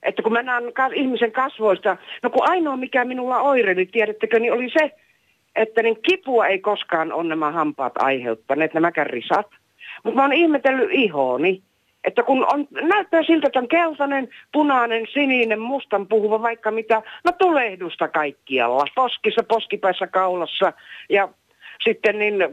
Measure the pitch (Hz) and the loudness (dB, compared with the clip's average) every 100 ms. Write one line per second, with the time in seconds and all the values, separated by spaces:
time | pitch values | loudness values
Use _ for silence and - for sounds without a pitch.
0 | - 202 214 233 254 247 240 240 262 262 | -6 -4 -2 -2 -2 -4 -4 -2 -2 0
1 | 262 240 233 226 262 - 220 185 208 185 | -2 -2 -2 -2 -4 -2 0 0 0 -4
2 | - - 247 247 - 370 311 262 254 262 | -8 -6 -2 0 2 0 -2 -4 -4 -2
3 | 247 254 247 254 269 269 208 180 185 233 | -2 -4 -2 0 2 2 2 2 0 0
4 | 214 214 214 226 233 220 254 320 302 - | -2 -2 0 2 2 0 0 0 0 -4
5 | _ _ _ _ _ - 220 233 226 220 | _ _ _ _ _ -2 0 2 0 0
6 | - 370 - 240 180 190 196 202 - 165 | 0 -2 2 2 2 0 0 -2 -2 -2
7 | 160 131 170 160 151 165 151 143 127 - | -2 -4 -4 -2 -2 0 -2 -2 -6 -2
8 | 131 135 123 110 _ 139 160 160 165 170 | 0 0 -4 -6 _ -2 -2 0 0 0
9 | 143 135 - 175 208 _ _ _ - - | -4 -4 -2 -2 -2 _ _ _ -20 -10
10 | 214 220 277 294 339 294 269 262 240 269 | -4 0 2 4 2 2 2 2 0 2
11 | 226 151 131 123 170 190 _ _ _ _ | 0 0 0 2 0 -2 _ _ _ _
12 | - - 240 262 - 285 285 - 302 415 | -4 -2 0 2 2 0 -2 -6 0 0
13 | 381 330 311 320 294 254 247 320 339 302 | 2 0 2 2 2 -2 0 0 0 -2
14 | 285 277 262 - - 285 302 269 233 226 | -2 -2 -4 -12 -6 0 2 2 2 -2
15 | 226 - 285 254 226 214 226 277 - 202 | -2 -2 0 2 2 0 -2 -6 -2 -4
16 | 196 220 208 220 226 226 214 220 220 226 | 2 0 2 0 -2 -2 -4 -4 0 -2
17 | 226 - 339 349 370 311 233 185 175 - | -2 -6 -4 2 2 4 0 -4 -10 -4
18 | 165 165 151 139 - 135 117 127 143 - | -2 -2 -2 -6 -4 0 2 2 0 0
19 | 254 - 214 208 220 220 - 208 196 180 | -2 0 -2 -2 0 -2 -2 -2 -2 -2
20 | 180 190 190 180 160 - 185 - - - | -2 0 0 0 -4 0 -2 -2 -20 -20
21 | - 196 190 _ _ _ - - - 220 | -2 0 0 _ _ _ -20 -4 -2 0
22 | 214 208 208 208 170 | 0 0 -2 0 -2